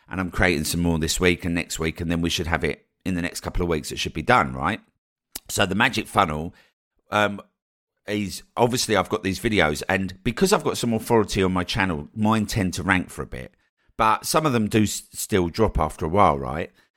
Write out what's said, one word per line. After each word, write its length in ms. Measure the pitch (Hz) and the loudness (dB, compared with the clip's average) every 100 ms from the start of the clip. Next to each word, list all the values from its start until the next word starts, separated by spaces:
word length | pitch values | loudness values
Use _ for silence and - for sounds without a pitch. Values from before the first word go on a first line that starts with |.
| - | -10
and 120 | 92 | -6
I'm 100 | 92 | -4
creating 340 | - 92 76 | 2 2 2
some 160 | 78 85 | 0 0
more 200 | 85 82 | 2 2
this 180 | 80 - | 0 2
week 260 | 90 85 | 2 2
and 100 | 87 | 0
next 260 | 85 - - | -4 -4 -4
week, 200 | 80 - | -4 -4
and 80 | 85 | -2
then 120 | 85 | 0
we 100 | 85 | 0
should 160 | - 80 | -2 -2
have 160 | 80 | -2
it 240 | 78 - _ _ | -2 -6 _ _
in 100 | - | -8
the 80 | 90 | -6
next 180 | 85 - | -6 -8
couple 220 | 87 87 | -6 -4
of 60 | 87 | -2
weeks. 240 | 80 - | -2 -4
It 60 | - | -8
should 140 | - | -8
be 100 | - | -4
done, 300 | 73 123 64 | 2 2 2
right? 280 | 64 78 110 _ _ _ _ _ - - | -2 -4 -4 _ _ _ _ _ -16 -6
So 180 | - 98 | 0 0
the 80 | |
magic 320 | 95 127 110 - | 2 2 0 -2
funnel, 480 | 107 92 76 80 - _ _ _ _ - | 2 2 0 -6 -12 _ _ _ _ -4
um, 300 | 104 101 101 - _ _ _ _ _ - | 0 0 -2 -14 _ _ _ _ _ -4
is 360 | 104 98 - - - | -2 -2 -6 -6 0
obviously 400 | 117 120 - 101 | 2 2 2 2
I've 140 | 90 | 2
got 120 | - | -2
these 180 | 95 90 | -2 -2
videos, 420 | 120 104 78 76 - | 0 2 2 0 -2
and 340 | 95 95 - | -2 -2 -6
because 280 | 131 117 190 | -4 0 2
I've 120 | 208 | 2
got 140 | 139 110 | 0 -2
some 140 | 120 | 0
authority 500 | 110 - 117 98 107 | 0 2 2 2 2
on 100 | 92 | 2
my 120 | 92 | 0
channel, 440 | 90 110 95 78 76 | -2 -2 -2 -2 -6
mine 320 | 107 107 110 101 | -2 2 2 0
tend 280 | 107 92 | -2 -2
to 80 | 85 | -2
rank 280 | 87 92 - | 0 0 0
for 120 | - | -10
a 40 | 65 | -10
bit, 280 | 65 62 _ _ _ _ - | -10 -14 _ _ _ _ -2
but 300 | 110 107 - | 0 0 0
some 180 | 160 | 0
of 80 | 156 | 2
them 160 | 120 104 | 2 2
do 140 | 110 | 2
s-, 220 | 104 - - | 2 -2 -10
still 360 | - - 101 87 | -10 0 0 2
drop 300 | 95 104 - | 2 0 2
after 260 | 78 - | -2 -2
a 40 | 80 | -2
while, 300 | 98 92 71 | 4 4 2
right? 340 | 65 73 90 _ _ | -2 -6 -8 _ _